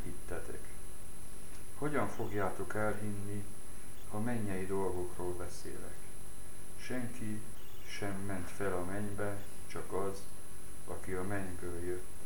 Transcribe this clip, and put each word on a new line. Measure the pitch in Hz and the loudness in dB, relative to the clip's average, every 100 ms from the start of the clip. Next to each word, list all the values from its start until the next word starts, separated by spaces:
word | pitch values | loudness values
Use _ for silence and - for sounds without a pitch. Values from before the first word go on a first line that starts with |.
hittetek. | 87 - - 82 - - - - - - - - - - - - - - | 2 2 2 2 2 2 0 0 0 0 0 0 0 0 0 0 0 0
Hogyan | 147 139 101 | 0 2 2
fogjátok | - 101 101 95 - 92 107 | 0 0 2 2 0 0 0
elhinni, | 107 104 107 101 101 101 - - - - - - - | 0 0 0 0 0 0 0 0 0 -2 -2 -2 0
ha | 107 | 0
mennyei | 117 117 104 95 95 | 0 0 0 0 0
dolgokról | 98 95 90 90 - 90 | 0 2 0 0 0 0
beszélek? | 87 82 - 90 92 92 - - - - - - - - - | 0 0 0 0 -2 0 -2 -2 -2 -2 -2 -2 -2 -2 -2
Senki | - 127 117 - 110 107 107 - - - - | 0 0 0 0 0 0 0 0 0 0 -2
sem | - 101 95 98 | 0 0 0 0
ment | 92 87 | 0 0
fel | - 98 | 0 0
a | 92 90 | 2 2
mennybe, | 101 104 101 104 101 - - - | 2 0 0 0 0 0 0 0
csak | 90 78 | -2 0
az, | 92 98 - - - - - - - - | 0 0 0 0 0 0 0 0 0 0
aki | 90 - | 0 0
a | 92 | 0
mennyből | 92 98 92 85 87 85 90 | 0 0 0 0 0 0 0
jött, | 90 - - | 0 0 0